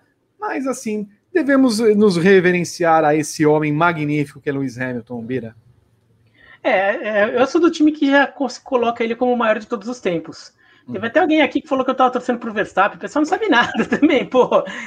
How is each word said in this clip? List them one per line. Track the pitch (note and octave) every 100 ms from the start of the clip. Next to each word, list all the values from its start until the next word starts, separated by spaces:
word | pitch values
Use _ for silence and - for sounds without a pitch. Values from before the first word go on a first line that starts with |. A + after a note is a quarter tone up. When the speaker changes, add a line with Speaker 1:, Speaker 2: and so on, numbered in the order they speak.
| _ _ _ -
Speaker 1:
mas, | G#4 D#4 C4
assim, | B3 A3+ G#3+ G#3 _ _
devemos | F4 C#4 C#4 C4 G#3+
nos | A#3 G#3 G#3+ E3+
reverenciar | F#3 F#3+ F3 F3+ E3 - E3 D#3+
a | D3+ D#3
esse | D3+ - D3+
homem | D3+ D3+
magnífico | D3 F3 D#3+ D3 D3 D3 C#3
que | D3
é |
Lewis | C#3 C3+ A#2
Hamilton, | B2+ B2 A2 A#2+
Bira. | A2+ B2+ A2+ A2 _ _ _ _ _ _ _ _ _ -
Speaker 2:
É, | D#4
é, | G3+ G3 C4 A3 G#3+ A3 -
eu | C4
sou | E4
do | E4+
time | E4 D4+
que | D4+ C#4
já | C#4 C4+
co-, | - C4 -
coloca | - B3+ A#3 A#3
ele | A3+ A#3
como | B3
o | A#3+
maior | A3+ A3
de | G#3+
todos | A#3 G#3
os | B3
tempos. | F#3+ E3+ D#3 - - _ _ _ -
Teve | G#3+ A3+
Speaker 1:
Hum. |
Speaker 2:
até | D4+
alguém | F4 D#4
aqui | C#4 C#4+
que | -
falou | C4 C4
que |
eu | B3
tava | B3+
torcendo | B3 B3+ A#3+
pro | A3+
Verstappen, | G#3+ F3+ - G3+ F3+
o |
pessoal | G3+ D4
não | D4+
sabe | F#4 G#4+
nada | A#3+ - - -
<laughs> |
também, | A3 D#4 C4+ -
pô. | B3+ G#3+ G#3 - -